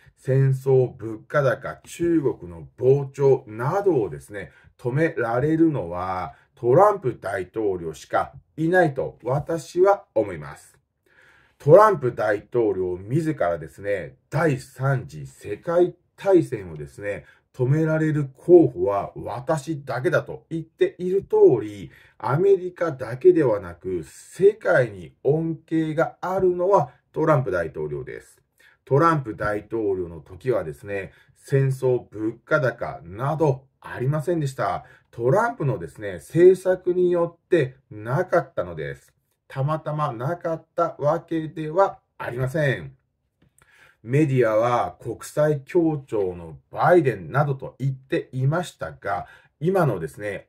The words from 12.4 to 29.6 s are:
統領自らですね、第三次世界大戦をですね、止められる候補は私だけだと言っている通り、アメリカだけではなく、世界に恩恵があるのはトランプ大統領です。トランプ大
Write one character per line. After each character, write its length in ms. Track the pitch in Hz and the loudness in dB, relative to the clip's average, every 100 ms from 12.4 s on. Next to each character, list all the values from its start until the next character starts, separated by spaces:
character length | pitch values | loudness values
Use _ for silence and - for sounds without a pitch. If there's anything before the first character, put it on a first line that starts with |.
| - | -2
統 220 | 120 110 | 0 0
領 240 | 92 92 90 | 0 -4 -6
自 380 | 101 147 156 135 | -4 -4 -2 -2
ら 240 | 87 85 | -2 -4
で 100 | 78 | -8
す 140 | - | -12
ね、 340 | 101 98 73 - _ | -6 -6 -8 -16 _
第 260 | 147 165 127 | -2 0 -2
三 500 | - - 135 127 87 | -6 -6 -2 -2 -4
次 200 | 78 67 | -14 -16
世 300 | - 101 104 | -14 -12 -10
界 380 | - 170 180 - _ - | -2 2 2 0 _ -6
大 280 | 196 180 | 4 4
戦 280 | 135 110 92 | 4 -4 -10
を 40 | 78 | -12
で 120 | 71 | -14
す 100 | - | -10
ね、 220 | 101 92 - _ _ | -8 -8 -12 _ _
止 140 | - 127 | -4 0
め 160 | 156 | 2
ら 160 | 160 156 | 0 0
れ 140 | 156 | 0
る 160 | 151 139 - | -2 -4 -4
候 300 | - 175 135 | 6 8 6
補 180 | 87 95 | 0 -2
は 260 | 98 92 76 | -2 -4 -10
私 680 | 87 110 135 156 160 151 | -10 -8 -4 -4 -6 -10
だ 180 | 131 120 | -8 -6
け 80 | 165 | 0
だ 140 | 139 | 0
と 220 | - - - | -2 -10 -10
言 120 | 165 | -10
っ 20 | |
て 320 | 156 - 180 - | -8 -2 -2 0
い 100 | 180 | -4
る 140 | 196 | -4
通 380 | - - 175 117 | 0 6 6 6
り、 300 | 104 101 90 - _ - | 0 -10 -16 -18 _ -8
ア 200 | 110 143 | -2 2
メ 180 | 392 392 | 4 4
リ 180 | - | 2
カ 180 | - 170 | -4 -4
だ 260 | 135 110 131 | -4 -10 2
け 160 | 185 | 4
で 100 | 160 | 6
は 160 | 135 101 | 4 0
な 160 | 90 85 | -4 -12
く、 280 | 92 90 | -8 -8
世 500 | 78 - - - 196 | -8 -18 -16 2 2
界 380 | 214 196 160 117 | 2 2 2 0
に 220 | 98 82 _ | -4 -18 _
恩 360 | 131 156 165 156 - | -2 0 -2 -8 -4
恵 240 | 160 156 | -4 -2
が 240 | 151 156 - | -2 -4 -6
あ 180 | 175 190 | -6 0
る 160 | 185 180 | 0 0
の 140 | 180 | 2
は 220 | 196 139 - _ | 2 2 -8 _
ト 140 | 151 156 | -2 2
ラ 100 | 147 | 2
ン 80 | |
プ 80 | 127 | 0
大 180 | 90 80 | -4 -4
統 200 | 80 78 | -6 -8
領 160 | 71 64 | -8 -10
で 160 | 57 | -16
す。 200 | - _ _ _ _ _ - | -18 _ _ _ _ _ 0
ト 140 | 135 | 2
ラ 140 | 165 | 4
ン 100 | 156 | 2
プ 120 | 117 101 | -2 -6
大 300 | 104 104 | -4 -4